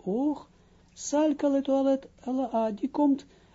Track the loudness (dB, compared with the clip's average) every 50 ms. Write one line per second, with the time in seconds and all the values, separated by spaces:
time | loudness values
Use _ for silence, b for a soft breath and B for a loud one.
0 | -6 -4 -2 -2 -2 -2 -2 -4 -8 _ b b b b b b b b b -14
1 | -8 -2 0 2 2 2 2 2 0 0 2 0 0 0 0 2 2 2 2 0
2 | -2 -10 _ -12 -8 -4 -2 -2 -2 -2 -2 -2 -2 -2 -4 -4 -6 -4 0 2
3 | 2 2 2 0 -2 b b b b b